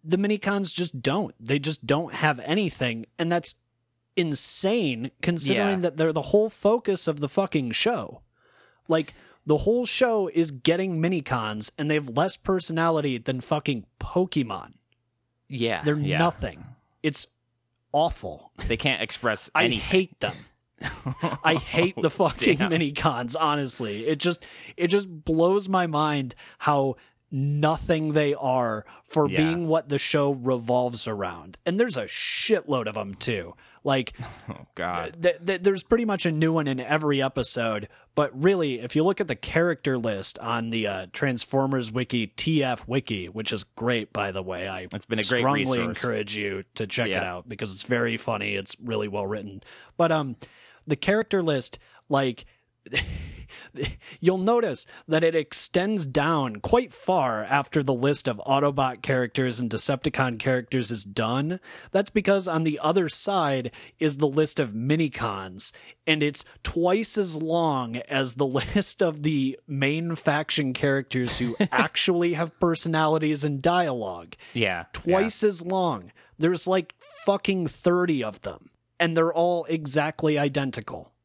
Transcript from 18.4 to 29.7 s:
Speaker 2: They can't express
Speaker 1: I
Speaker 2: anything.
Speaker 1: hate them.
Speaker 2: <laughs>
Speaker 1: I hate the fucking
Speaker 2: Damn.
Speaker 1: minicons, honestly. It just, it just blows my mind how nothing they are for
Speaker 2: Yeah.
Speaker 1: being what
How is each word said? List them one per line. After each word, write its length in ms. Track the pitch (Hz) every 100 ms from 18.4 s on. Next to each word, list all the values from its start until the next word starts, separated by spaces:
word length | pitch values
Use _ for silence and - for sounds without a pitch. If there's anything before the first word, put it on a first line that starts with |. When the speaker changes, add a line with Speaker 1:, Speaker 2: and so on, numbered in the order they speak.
| - - -
Speaker 2:
They 80 | 117
can't 260 | 139 120
express 480 | 107 - 120 107 -
Speaker 1:
I 100 | 156
Speaker 2:
anything. 160 | 117 113
Speaker 1:
hate 400 | - 190 185 -
them. 140 | 101 - - _ _ _
Speaker 2:
<laughs> 640 | - - - 127 - 131
Speaker 1:
I 100 | 160 160
hate 400 | - - 175 -
the 100 | 170
fucking 480 | - 170 - - 151
Speaker 2:
Damn. 120 | -
Speaker 1:
minicons, 640 | 160 151 143 160 120 120 156
honestly. 680 | 156 147 135 - 113 104 117
It 120 | 151
just, 240 | 175 170 - - - -
it 120 | 170
just 200 | 202 190 165
blows 440 | 151 160 170 196 190
my 180 | 190 175
mind 480 | 147 151 147 131 - - -
how 380 | - 143 135 127 _ _ _
nothing 800 | 135 143 147 151 160 - 160 156
they 220 | 151 147
are 500 | 143 135 127 120 107 - -
for 240 | _ 160 147
Speaker 2:
Yeah. 80 | -
Speaker 1:
being 320 | 156 170
what 200 | 165